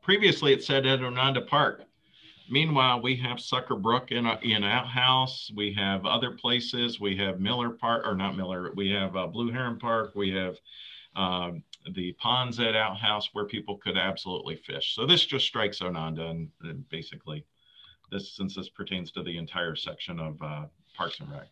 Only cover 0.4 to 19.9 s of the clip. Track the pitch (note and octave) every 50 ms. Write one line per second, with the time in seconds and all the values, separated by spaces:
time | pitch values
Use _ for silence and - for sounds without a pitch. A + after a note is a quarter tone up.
0.4 | D3+ C#3 C3+ C3+ - - C#3 C3+ C3 C3 C3+ C3 B2+ B2+ B2 B2+ C3 C#3 C3+ B2
1.4 | A#2+ - D3 D3 C#3+ G#2 - - - _ _ _ _ _ _ - - - - -
2.4 | - - A#2+ C#3+ D#3+ D#3+ D3+ C3+ C3 B2+ B2 A#2+ A#2 B2+ C3 B2+ B2+ B2 B2 A#2+
3.4 | - - B2+ B2+ B2+ - B2 G#2 F#2+ A2 A#2 B2+ B2+ - A#2 A#2+ A#2+ A#2 A2+ -
4.4 | - A#2 A2 G#2+ G2+ G2+ A2 B2 B2 A#2+ A#2+ B2+ B2 B2+ C3 C3 C3 C3 - -
5.4 | - - G#2 G#2 G#2 G2+ G2 G#2 G2+ G2 G2 F#2+ F#2 - G2+ A#2 B2 B2 - -
6.4 | - A#2+ A#2+ B2 A#2 - - B2 A#2+ A#2+ A2+ G2+ G2+ G2+ F#2+ F#2+ G2+ G2 F#2 F2+
7.4 | F#2+ G#2+ B2 B2 A#2+ A#2 A#2 - - A#2 A#2 A2+ - A2 G2+ F#2 F#2+ G2 F#2+ F#2+
8.4 | F#2 F2 F#2 F2+ F2+ F2 - F#2+ G2+ F#2+ G2+ G2+ G2 F#2+ F2+ F#2+ F2+ E2 F2 A2
9.4 | A#2+ A#2 A2+ C3 B2+ A#2+ A#2 G2+ - A#2 A#2 A2+ G#2+ - - G2+ G2+ F#2+ F#2+ F#2+
10.4 | F#2 F#2 F2+ - _ - - - - - - - - _ _ - F#2+ F#2 F2+ F2+
11.4 | F2 F2 E2+ D#2+ - _ - - _ - F#2 F#2 F2+ F2+ E2+ _ - A#2 A#2+ B2+
12.4 | B2+ A#2+ A2+ A2+ A#2+ A2+ A2 A2 A2 G#2+ F#2+ G#2 A2+ G#2 G#2+ G#2+ G#2 - _ G#2+
13.4 | G#2+ G2+ - G#2 G2+ - G2 G2 - G2+ F2+ F#2+ F2 F#2+ F#2+ - - F#2+ F2+ E2+
14.4 | - - E2 D#2 - - C#2 C2+ - - - - A#2+ C#3 F3+ E3 - - C#3 C3
15.4 | - - - A#2 G#2+ G2+ - - F#2 F#2 F2 E2 D#2+ D#2+ D#2+ D#2+ E2 E2 E2 E2
16.4 | D#2+ D2+ _ _ D#2+ D#2+ D#2+ C#2 C#2 _ - E2 E2 - - D3+ _ - D2+ -
17.4 | D3 _ _ _ _ _ _ _ - - _ _ _ _ - G2 G2 - - -
18.4 | G2 F#2+ F#2+ F#2+ F#2 - _ - G2 - F#2+ F#2 F2+ D#2+ - F#2+ E2+ F2 E2 E2+
19.4 | E2+ D#2 - F2+ F2 E2 D#2 D2+ - E2